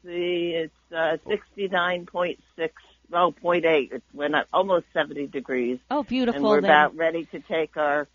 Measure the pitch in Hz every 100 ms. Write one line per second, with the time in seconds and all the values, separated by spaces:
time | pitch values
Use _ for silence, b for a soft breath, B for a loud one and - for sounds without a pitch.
0 | 180 175 175 175 170 165 160 _ _ 165
1 | 165 160 - 202 - - 196 185 175 180
2 | 175 175 175 - _ - 160 - - _
3 | _ 175 175 147 175 175 165 156 123 123
4 | _ 139 147 151 - 160 190 180 - 170
5 | 151 151 143 143 127 131 120 127 _ 277
6 | 269 247 240 143 214 208 - 151 147 156
7 | 165 165 160 160 - 160 151 160 151 147
8 | 143